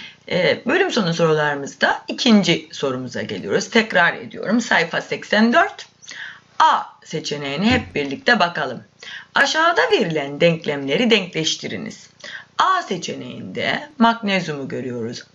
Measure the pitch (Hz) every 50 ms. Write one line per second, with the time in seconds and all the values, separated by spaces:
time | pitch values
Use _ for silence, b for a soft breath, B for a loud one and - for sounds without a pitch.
0 | B B B B _ - - 180 175 151 123 - - 233 302 370 392 359 - 240
1 | 190 170 165 165 170 160 156 151 147 147 143 139 139 131 - - - - - -
2 | - - - - - 254 220 202 180 175 160 - - - - - - 135 127 127
3 | 127 117 113 110 104 104 107 90 - 98 107 202 - - - 233 214 220 - 185
4 | 170 165 - - - - - - - - 214 240 220 - - - - - - 151
5 | - - 151 139 - - 196 208 220 233 240 339 392 415 - - - - _ _
6 | _ B B B B B B B B B _ - 311 320 269 - - - - _
7 | - - 175 151 - - 151 147 147 139 139 151 202 226 254 247 - - - 147
8 | 143 139 135 - - - 247 208 175 175 175 160 143 127 117 - - _ _ -
9 | B B B B B B B - 277 277 294 311 330 339 349 427 508 480 427 320
10 | 208 165 160 151 139 139 143 143 170 170 165 165 - 147 147 143 139 135 143 196
11 | 254 220 226 202 185 170 - 160 160 - - - 151 143 123 95 - - - -
12 | - - _ _ B B B B B B _ - 311 370 370 359 339 - 196 170
13 | - - - 135 127 123 - - - - 90 - - - - - - - - -
14 | 226 233 226 226 214 202 196 185 165 160 147 143 135 - 147 123 127 127 120 120
15 | 113 117 120 - - _